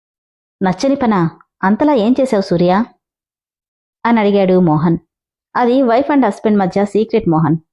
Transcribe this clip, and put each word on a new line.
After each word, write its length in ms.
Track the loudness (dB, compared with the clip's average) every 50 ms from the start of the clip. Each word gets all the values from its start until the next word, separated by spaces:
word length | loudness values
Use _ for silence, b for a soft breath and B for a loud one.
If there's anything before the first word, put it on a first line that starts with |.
| _ _ _ _ _ _ _ _ _ _ _ -6 -4
"నచ్చని 320 | -4 -4 -2 -2 -2 -2
పనా? 360 | 0 0 0 0 0 0 -2 -4 -8 _ _ _ -6 -2
అంతలా 320 | -2 0 0 0 0 2
ఏం 200 | 0 0 0 0 0
చేశావు 220 | 0 0 0 -2 -2
సూర్య?" 420 | -2 -2 0 0 2 0 0 -2 -6 _ _ _ _ _ _ _ _ _ _ _ _ _ _ _ _ _ _ _ _ _ _ -4
అని 160 | -2 0 0
అడిగాడు 400 | 0 0 0 0 2 2 2 2
మోహన్. 380 | 2 2 2 0 0 0 -2 -2 _ _ _ _ _ _ _ _ _ _ -6
"అది 260 | -2 -2 0 0 0 0
wife 280 | 2 0 0 0 0
and 120 | 0 0 0
husband 340 | 0 -2 -2 -2 0 0 0
మధ్య 260 | 0 0 -2 -2 -4
సీక్రెట్ 440 | -2 -2 -2 -2 0 -2 -2 0 0
మోహన్. 280 | 0 0 2 0 0 -2 _ _